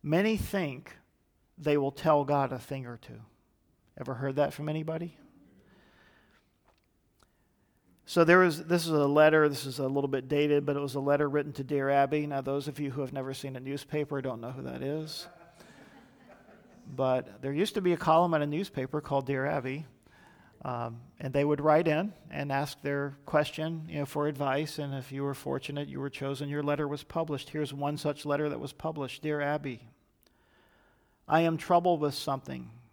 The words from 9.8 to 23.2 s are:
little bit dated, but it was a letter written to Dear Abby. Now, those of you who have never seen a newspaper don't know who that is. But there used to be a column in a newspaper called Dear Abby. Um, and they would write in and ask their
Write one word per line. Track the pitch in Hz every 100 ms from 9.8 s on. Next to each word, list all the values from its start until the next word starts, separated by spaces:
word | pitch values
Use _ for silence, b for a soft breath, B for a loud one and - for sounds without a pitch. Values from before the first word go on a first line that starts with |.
| 135
little | 139 139
bit | 135 127
dated, | 143 147 143 143
but | 143
it |
was | 143
a | 139
letter | 139 143 147
written | 147 147
to | 143
Dear | 135 143 135
Abby. | 139 139 151 147
Now, | 139
those | 135 139 139
of | 147
you | 143
who | 131
have | 131
never | 139 131
seen | 135 139 131
a |
newspaper | 131 143 - 151 147 143
don't | 131 117
know | 117
who | 127
that | 131 127
is. | 135 151 156 - - - - - B B B B B B B - - - - - -
But | 131 131 127 - 98
there | 135
used | 143 208 -
to |
be | 180
a | 170
column | - 160 175
in | 160
a | 147
newspaper | 151 196 - 131 151
called | 147 139 127
Dear | 135 139
Abby. | 151 127 139 147 - _ b b b b b -
Um, | 120 117 117 123 _
and | 139
they | 135
would | 147 147
write | 151 156 165
in | 151 208 185 -
and | 143 143
ask | 135 147 -
their | 143 143 143 139